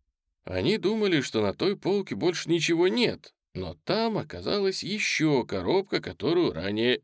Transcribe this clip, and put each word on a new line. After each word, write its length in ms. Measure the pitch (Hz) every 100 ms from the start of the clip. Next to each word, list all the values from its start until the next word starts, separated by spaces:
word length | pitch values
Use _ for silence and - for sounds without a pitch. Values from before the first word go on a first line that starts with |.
| _ _ _ _ -
Они 320 | 92 113 214
думали, 440 | 170 220 208 160
что 200 | 123 110
на 120 | 101
той 220 | - 180 196
полке 400 | - 202 190 101
больше 340 | 160 170 151
ничего 380 | 170 151 170 175
нет, 460 | 226 208 87 - _ _ 90
но 200 | 90 -
там 360 | - 202 226 196
оказалась 640 | - - 98 202 196 185
еще 600 | 156 214 - - 156 135
коробка, 560 | 107 98 90 180 190 -
которую 540 | - - 117 170 165
ранее 480 | 80 95 107 117 123